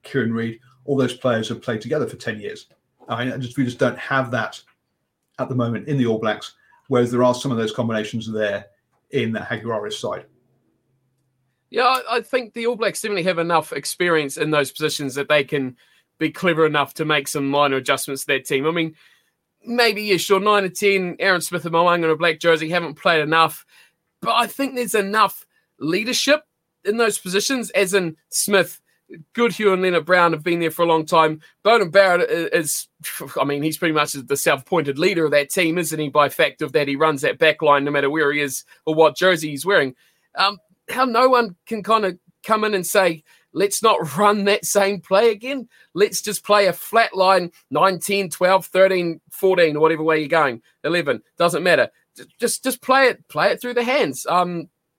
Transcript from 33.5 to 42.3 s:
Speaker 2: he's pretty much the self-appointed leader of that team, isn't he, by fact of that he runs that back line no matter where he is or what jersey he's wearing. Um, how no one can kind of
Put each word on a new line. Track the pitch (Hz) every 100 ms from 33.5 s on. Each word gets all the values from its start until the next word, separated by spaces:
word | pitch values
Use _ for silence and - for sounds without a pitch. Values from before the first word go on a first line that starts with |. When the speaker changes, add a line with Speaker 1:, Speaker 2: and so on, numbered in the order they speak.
| 143
Speaker 2:
he's | 156 151
pretty | 170
much | 156 147
the | 143 123 139
self-appointed | - 139 - 175 143 135
leader | 180 180 156
of |
that | 147 143
team, | - 170 165
isn't | 151 156
he, | 151
by | 151 143
fact | - 151 -
of | 151
that | 151 143
he | 139
runs | 156 143
that | 139 -
back | 160 147
line | 151 139
no | 143
matter | 143 139
where | 156 143
he | 147
is | 143 131 - _ -
or | 156
what | 160 135
jersey | 180 175 156
he's | 143 165
wearing. | 196 135 - _ _ _ -
Um, | 190 202 _ _ -
how | 254 262
no | 226 262
one | 254 226 175 _
can | 226
kind | 185 220 196
of | 180 _